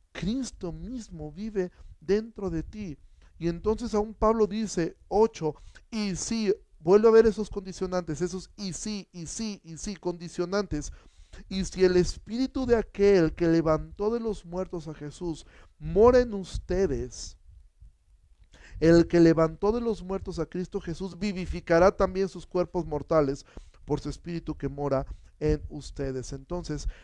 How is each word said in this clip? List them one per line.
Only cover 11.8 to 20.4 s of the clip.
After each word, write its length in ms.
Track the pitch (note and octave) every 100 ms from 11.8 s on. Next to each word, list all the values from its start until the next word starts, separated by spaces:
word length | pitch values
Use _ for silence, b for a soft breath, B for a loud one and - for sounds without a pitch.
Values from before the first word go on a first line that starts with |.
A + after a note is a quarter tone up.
el 140 | F#3 F3+
espíritu 680 | F3 - - A#3 C4 C4+ B3
de 100 | A3+
aquel 580 | - - G3+ G3 D#3+
que 140 | - E3+
levantó 640 | E3 D#3+ D#3 D#3 - G#3
de 80 | A#3
los 260 | A3+ G3 E3+
muertos 420 | F3+ F#3 F3 D#3
a 60 |
Jesús 520 | D3+ D3 - F3 D3+ - b b _
mora 400 | D#3 F3 A#3+ B3+
en 140 | A#3+
ustedes, 1040 | G3+ F3+ - - F3+ F#3 A#2+ B2 - - - - - - _ - _ _ _ _ _ _ B B B
el 280 | D#3+ E3+ E3
que 120 | E3+
levantó 520 | E3 D#3+ D#3+ D#3+ G3+
de 100 | A#3
los 220 | A#3 F3+
muertos 360 | F3+ F#3+ F#3+
a 60 | E3